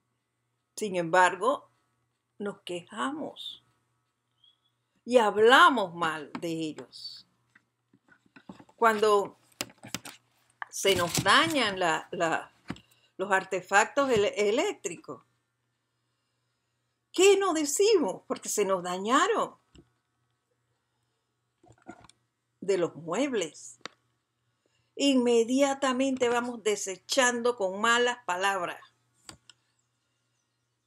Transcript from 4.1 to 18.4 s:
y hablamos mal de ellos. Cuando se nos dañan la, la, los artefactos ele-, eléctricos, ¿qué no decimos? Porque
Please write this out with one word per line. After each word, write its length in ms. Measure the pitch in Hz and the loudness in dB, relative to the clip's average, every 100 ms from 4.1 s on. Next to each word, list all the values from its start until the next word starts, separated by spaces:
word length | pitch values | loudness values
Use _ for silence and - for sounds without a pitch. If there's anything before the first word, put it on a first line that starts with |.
| _ _ _ _ _ _ _ _ _ - | _ _ _ _ _ _ _ _ _ 2
y 80 | 247 | 4
hablamos 760 | 214 196 220 285 349 254 185 | 4 4 6 8 6 4 -4
mal 360 | 170 165 156 135 - | -4 -6 -6 -10 -10
de 120 | 170 | -8
ellos. 760 | 160 160 123 123 - - - - _ _ _ _ _ _ _ _ _ _ - - - - - | -6 -8 -10 -16 -18 -18 -20 -20 _ _ _ _ _ _ _ _ _ _ -20 -20 -20 -20 0
Cuando 640 | 226 214 214 208 185 - _ - - _ - - - - _ _ _ _ - | 2 4 4 2 0 -8 _ -14 -14 _ -14 -14 -14 -20 _ _ _ _ -14
se 260 | - 202 180 | -4 0 0
nos 280 | 175 - | 0 0
dañan 540 | 190 240 330 302 220 190 | 4 4 4 0 -2 0
la, 300 | 175 160 - | -2 -2 -6
la, 400 | 175 165 143 - _ - - _ _ _ - | -4 -2 -2 -6 _ -16 -16 _ _ _ -10
los 160 | 190 | 0
artefactos 800 | 190 185 185 - 202 220 - 269 | 0 0 -6 0 2 2 0 2
ele-, 240 | 220 202 190 208 | 2 0 0 0
eléctricos, 760 | 233 403 - 180 165 - 123 _ _ _ _ _ _ _ _ _ _ _ _ _ _ _ _ _ _ _ | 0 -2 -4 -12 -14 -16 -18 _ _ _ _ _ _ _ _ _ _ _ _ _ _ _ _ _ _ _
¿qué 280 | - 392 392 | 4 6 6
no 160 | 392 | 2
decimos? 640 | 311 285 - 403 403 202 165 - | 0 -2 2 4 4 2 -4 -8
Porque 240 | - | -10